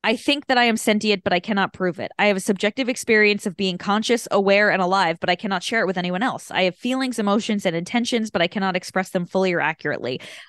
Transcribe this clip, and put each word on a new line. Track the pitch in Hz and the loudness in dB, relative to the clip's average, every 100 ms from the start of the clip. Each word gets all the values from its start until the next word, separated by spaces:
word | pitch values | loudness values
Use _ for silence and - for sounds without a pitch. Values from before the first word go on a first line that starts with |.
"I | 208 240 | 0 -2
think | - 285 - | 0 -2 2
that | 254 | 4
I | |
am | 240 226 | 4 2
sentient, | - 214 214 202 196 | 2 2 2 0 2
but | |
I | 180 | -2
cannot | 196 208 190 | 0 -2 -2
prove | - 185 165 | 0 -4 -2
it. | 101 - | -8 0
I | 208 | 2
have | 196 | 2
a | |
subjective | - 190 202 214 247 | 0 0 0 -2 -4
experience | 254 - 220 208 208 214 | -4 2 4 4 2 -4
of | 170 | -4
being | 190 180 | -4 -4
conscious, | - 202 220 233 - | -2 0 2 -2 0
aware, | 196 196 196 208 | 0 4 4 4
and | 175 | 2
alive, | 180 190 175 170 | 2 2 0 0
but | - | -2
I | 180 | -2
cannot | 208 190 | -2 -4
share | - 226 | -2 -2
it | 185 | -2
with | 185 | -2
anyone | 180 180 | -2 -2
else. | 247 165 - | -2 -4 -6
I | - | 0
have | 185 175 | 0 0
feelings, | 247 262 262 240 | -4 -2 -2 -2
emotions, | 202 202 202 208 196 | 0 0 0 -2 0
and | 165 | -4
intentions, | 175 240 240 233 220 | -4 -4 -2 -2 -2
but | 190 | -2
I | 170 | -2
cannot | 214 190 180 | 0 -2 -2
express | - 185 185 | -4 -4 -2
them | 190 175 | -4 -2
fully | 190 190 | 0 0
or | 170 | 2
accurately. | 143 160 147 135 120 131 - - | -2 -2 -6 -4 -6 -8 -10 -18